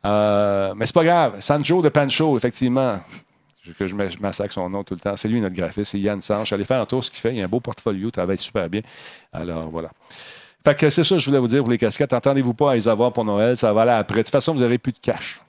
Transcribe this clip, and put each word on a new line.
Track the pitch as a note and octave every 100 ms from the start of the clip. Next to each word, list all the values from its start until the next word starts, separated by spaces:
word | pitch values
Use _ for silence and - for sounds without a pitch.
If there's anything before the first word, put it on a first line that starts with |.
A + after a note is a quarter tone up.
| G2+
Euh, | G#2 G#2+ G2+ G#2 G2 G2 G2+
mais | A#2+
c'est |
pas | E3+
grave. | E3 F3 C#3 G2+
Sancho | - D3 C#3+ F3+
de | D#3
Pancho, | D3+ C#3 - D#3 B2+
effectivement. | B2 - B2+ C3 C3 G2 - - _ _ _ _ F2 E2
Que | F#2+
je |
me, | G2+ G2
je | F2+
massacre | G2+ - G2+
son | - F2+
nom | G2+
tout | F#2+
le | F2+
temps. | G#2
C'est | G2+ G#2+
lui | A#2
notre | G2
graphiste, | F2+ E2 G#2 G#2
c'est | G2+
Yann | G2+ G2+
Sanche. | - G#2 A2
Allez | G2+
faire | G2 C3
un | G#2
tour, | B2+
ce | A#2+
qu'il | -
fait. | A2+
Il | B2
y |
a |
un | F#2
beau | A#2
portfolio, | A2+ - A#2 G2 G#2+
il |
travaille | F#2 F2+ F#2+
super | - - E2+
bien. | G2+ - - - - _
Alors, | - E2+ E2 D#2+
voilà. | E2 D#2+ - _ - - - - _
Fait | -
que | C#3+ D3+
c'est | D#3
ça | E3
que | F#3
je | C3+
voulais | C#3
vous | A#2+
dire | C3+
pour | A#2+
les | A#2+
casquettes. | A2+ - C#3+
Attendez-vous | B2 C#3 C#3 B2
pas | A2+ D3
à |
les | B2 G#2+
avoir | G#2+ B2
pour | A#2+
Noël, | G#2+ G2+ A2+ B2
ça | A2+
va | G#2+
aller | A2+
après. | A2+ G2+ A2+
De |
toute | A2+
façon, | C#3+ -
vous | D3+
n'aurez | B2 B2
plus | -
de | -
cash | - - - -